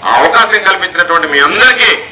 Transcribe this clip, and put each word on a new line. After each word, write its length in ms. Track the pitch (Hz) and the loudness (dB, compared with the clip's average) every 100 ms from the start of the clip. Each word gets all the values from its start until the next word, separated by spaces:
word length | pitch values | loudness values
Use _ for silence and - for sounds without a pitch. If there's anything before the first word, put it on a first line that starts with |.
ఆ 60 | - - | 0 0
అవకాశం 420 | 262 240 220 214 190 | 2 2 0 0 0
కల్పించినటువంటి 580 | 190 180 170 175 170 160 | -2 -4 -4 0 0 0
మీ 60 | 143 143 | 0 0
అందరికీ 420 | - - - 233 - - | 2 2 2 0 -2 -6